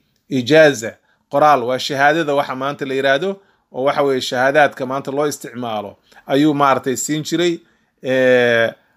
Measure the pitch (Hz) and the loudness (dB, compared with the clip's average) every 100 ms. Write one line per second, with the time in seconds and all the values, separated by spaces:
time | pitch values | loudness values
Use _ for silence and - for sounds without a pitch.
0 | _ _ - 131 117 156 151 120 110 - | _ _ -8 -4 2 6 6 2 -8 -14
1 | _ _ - 143 151 139 120 127 - 139 | _ _ -4 2 4 2 0 -6 -6 0
2 | 143 160 147 143 135 131 135 143 135 131 | 2 2 0 -2 -2 -4 -6 -6 -6 -2
3 | 135 139 190 196 _ _ _ 131 135 147 | 0 0 -2 -8 _ _ _ -4 -2 0
4 | 143 127 - 127 135 147 139 - 127 135 | 0 -2 -4 -2 2 4 2 0 -8 -8
5 | 135 139 151 - 135 120 120 107 101 - | -6 -4 -4 -6 -14 -12 -8 -8 -10 -16
6 | _ _ - 139 151 143 139 123 135 123 | _ _ -4 2 2 2 2 2 -2 -6
7 | - 156 143 160 175 170 _ _ _ _ | -6 -6 -4 -2 -2 -4 _ _ _ _
8 | 131 131 127 123 120 117 113 - _ | -4 2 4 4 4 2 0 -4 _